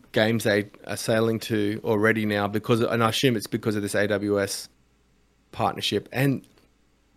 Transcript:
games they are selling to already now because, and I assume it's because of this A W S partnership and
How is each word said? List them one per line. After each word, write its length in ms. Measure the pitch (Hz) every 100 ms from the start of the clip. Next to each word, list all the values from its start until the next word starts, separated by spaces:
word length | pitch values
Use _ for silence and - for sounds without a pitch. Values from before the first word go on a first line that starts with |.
| -
games 300 | 117 110 113 110
they 240 | 104 104 - -
are 100 | 113
selling 440 | - 113 113 113
to 420 | - 107 101 107
already 420 | - 107 110 110 107
now 220 | 104 101
because, 320 | 107 - 117
and 220 | 117 117
I 60 | 113
assume 260 | - 135 117
it's 120 | -
because 280 | 110 113 104
of 60 |
this 140 | 101 101
A 120 | 101
W 320 | 101 104 101
S 280 | 98 - - _ _ _ _ _ _ _ _
partnership 560 | - 104 - - 101 -
and 340 | 123 139 127 - _ _ _ _ _ _